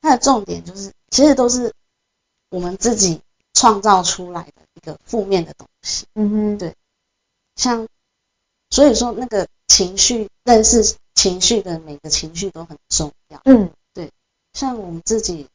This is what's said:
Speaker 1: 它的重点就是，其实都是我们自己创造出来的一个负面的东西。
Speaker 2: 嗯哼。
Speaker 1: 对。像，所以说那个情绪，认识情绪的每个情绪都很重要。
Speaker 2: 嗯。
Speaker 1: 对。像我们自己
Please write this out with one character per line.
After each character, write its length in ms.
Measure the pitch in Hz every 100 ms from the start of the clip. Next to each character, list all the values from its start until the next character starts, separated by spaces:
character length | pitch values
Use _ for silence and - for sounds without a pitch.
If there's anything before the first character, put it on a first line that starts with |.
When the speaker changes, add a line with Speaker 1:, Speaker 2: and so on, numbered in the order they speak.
Speaker 1:
它 100 | 311
的 60 | 254
重 280 | 269 254 196
点 180 | 170
就 120 | 170 190
是， 160 | 196 _ _
其 160 | - 294
实 80 | 269
都 140 | 240
是 240 | 247 240 - _ _ _ _ _ _ _
我 100 | 180
们 180 | 175 190
自 180 | 233 220
己 260 | 190 160 _ _ _
创 280 | - 247 208
造 220 | 214 190
出 280 | 175 - 180
来 120 | 175
的 180 | 165 _ _
一 60 | -
个 180 | - 156 _
负 200 | 240 196
面 200 | 190 160
的 80 |
东 140 | - - _
西。 240 | - - - -
Speaker 2:
嗯 140 | 208
哼。 280 | 214 214 208
Speaker 1:
对。 160 | 170 - _ _ _ _ _ _ _ -
像， 320 | 254 240 226 _ _ _ _ _ _ _ _
所 180 | - 285
以 80 | 220
说 160 | 240
那 140 | 202 254
个 220 | 208 175 _ _
情 300 | - 180 196
绪， 320 | - 240 202 _ -
认 180 | 226
识 320 | 226 233 208 - _ -
情 260 | 202 180
绪 200 | - 233
的 180 | 190 165
每 180 | 156 147
个 120 | 156
情 240 | - 156 170
绪 140 | 196
都 140 | 160
很 140 | 165 151 _
重 240 | - 151 - _
要。 140 | 147
Speaker 2:
嗯。 280 | - 254 185 _ _
Speaker 1:
对。 180 | - 165 _ _ _ _
像 260 | - 269 240
我 120 | 185
们 100 | 165
自 180 | - 220
己 260 | 214 170 135